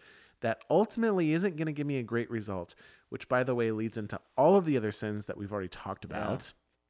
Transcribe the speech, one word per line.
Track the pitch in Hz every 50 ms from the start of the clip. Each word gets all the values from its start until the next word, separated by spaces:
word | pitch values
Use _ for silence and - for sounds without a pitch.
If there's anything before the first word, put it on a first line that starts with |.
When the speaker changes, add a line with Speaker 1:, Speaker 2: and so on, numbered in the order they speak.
| - - - - - _ _ _
Speaker 1:
that | - 113 110 - - -
ultimately | 143 180 214 - - 226 226 226 202 185 165 151 156
isn't | 165 190 202 160
gonna | 147 160 156 147
give | 147 143
me | 147 143 131
a | 120
great | 104 117 117 120 -
result," | 117 113 101 98 98 92 87 - - - - - - - _ _
which, | - - - -
by | 127 123 127
the | 135 123
way, | 120 117 113
leads | 110 107 113 113 -
into | 113 107 101 - - - _ _
all | - 139 165 190
of | 202 180
the | 160 143
other | 123 107 107 101
sins | - - 107 104 104 104
that | - - -
we've | 101 98 104
already | 101 92 90
talked | - - - 101 98 - -
Speaker 2:
Yeah. | - 78
Speaker 1:
about, | - 104 - 113 - - - - _ _ _ _ _ _